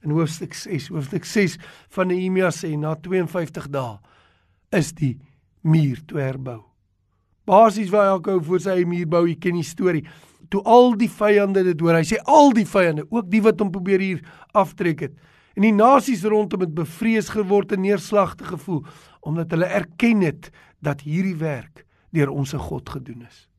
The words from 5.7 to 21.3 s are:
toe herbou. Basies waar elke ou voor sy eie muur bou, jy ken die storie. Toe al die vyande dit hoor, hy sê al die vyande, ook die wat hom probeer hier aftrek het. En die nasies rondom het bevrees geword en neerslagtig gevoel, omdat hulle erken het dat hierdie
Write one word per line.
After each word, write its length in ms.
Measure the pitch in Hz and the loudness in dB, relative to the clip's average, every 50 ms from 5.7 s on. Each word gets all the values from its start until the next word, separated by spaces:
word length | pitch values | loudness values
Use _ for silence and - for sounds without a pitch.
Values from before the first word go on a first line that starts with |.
| 156 160 151 139 120 - - | 2 2 2 0 -2 -6 -10
toe 140 | - - 156 | -10 -8 -6
herbou. 440 | 135 131 131 135 131 131 120 110 104 _ _ _ _ _ _ _ _ _ _ _ _ _ _ _ _ | -6 -6 -8 -8 -12 -12 -14 -14 -18 _ _ _ _ _ _ _ _ _ _ _ _ _ _ _ _
Basies 440 | - 190 196 226 220 190 214 214 180 | 4 6 8 8 8 6 0 -4 0
waar 160 | 185 208 202 | 2 2 4
elke 260 | 196 196 185 156 202 | 4 2 0 -2 -2
ou 120 | 190 180 160 | -2 -2 0
voor 160 | 151 185 180 | 0 -2 -2
sy 100 | 175 196 | 0 0
eie 160 | 190 180 180 | 0 0 0
muur 220 | 170 175 175 175 | 0 -2 -4 -2
bou, 200 | 160 170 170 170 | 0 0 2 2
jy 80 | 170 160 | 2 0
ken 200 | - - 180 175 | -2 -2 -2 -2
die 80 | 175 160 | -2 -4
storie. 400 | - - - 208 185 170 156 - - - - _ _ _ _ - - | -6 -6 -2 -2 0 0 -2 -4 -8 -20 -20 _ _ _ _ -10 -4
Toe 120 | - 196 196 | -4 -2 2
al 320 | - 220 247 247 247 233 | 6 6 8 8 6 4
die 140 | 202 240 220 | 0 -2 -4
vyande 540 | - - 208 208 208 202 202 196 196 196 185 | -2 0 2 4 4 4 4 2 0 0 2
dit 160 | 185 175 147 | 0 0 0
hoor, 140 | 165 170 165 | 2 2 2
hy 100 | 165 160 | 2 2
sê 140 | 165 220 214 - | 0 -2 -4 0
al 260 | - 285 311 294 285 240 | 4 6 6 8 6 6
die 120 | 233 208 | 4 0
vyande, 420 | - - 208 185 170 156 151 151 - | 0 2 2 2 2 0 -2 -6 -4
ook 200 | - 226 185 175 | -4 -6 -4 0
die 120 | 185 220 | 0 4
wat 180 | 202 220 220 214 | 4 4 2 2
hom 120 | 214 196 | -2 -4
probeer 280 | 165 196 180 196 196 185 | -4 -6 -2 0 0 0
hier 220 | 190 190 185 - - - - - - _ _ | 0 -2 -4 -6 -8 -14 -20 -20 -20 _ _
aftrek 460 | 214 190 - - - 185 175 160 - | 0 0 0 -2 -4 -2 -2 -2 -4
het. 160 | 147 135 - _ _ _ _ _ _ _ _ | -8 -12 -12 _ _ _ _ _ _ _ _
En 80 | - 196 | 0 2
die 80 | 226 214 | 2 4
nasies 480 | 202 214 247 269 269 - 269 254 180 175 | 6 6 6 6 4 4 0 -4 -2 -2
rondom 380 | 214 214 214 214 - - 190 | 0 0 0 0 -2 -4 -4
het 120 | 185 170 151 | -4 -4 -4
bevrees 540 | 165 165 - - - 214 226 226 220 208 - - | -6 -6 -6 -8 -4 -2 0 0 0 -2 -2 -4
geword 380 | 214 208 185 202 202 196 196 214 | -6 -2 2 0 0 0 0 -4
en 80 | 190 | -2
neerslagtig 680 | 190 196 208 190 - - 214 208 190 165 - - - - 185 | 0 0 0 -2 -2 0 0 0 0 0 -4 -12 -12 -12 -12
gevoel, 300 | 165 - - 180 147 - - - - - _ _ _ - | -10 -8 -6 -6 -6 -6 -10 -20 -20 -20 _ _ _ -10
omdat 260 | 156 151 165 165 165 170 | -8 -6 -6 -4 -4 -2
hulle 100 | 160 175 | -2 -2
erken 560 | 185 180 208 170 - - _ - 233 233 208 | 0 -2 -4 -4 -4 -4 _ 2 2 4 4
het 300 | 185 156 - - - - _ _ _ _ _ _ - | 2 0 -2 -4 -14 -20 _ _ _ _ _ _ -6
dat 160 | 147 143 139 | -6 -6 -6
hierdie 340 | 139 147 151 175 190 190 | -6 -6 -4 -4 -2 -4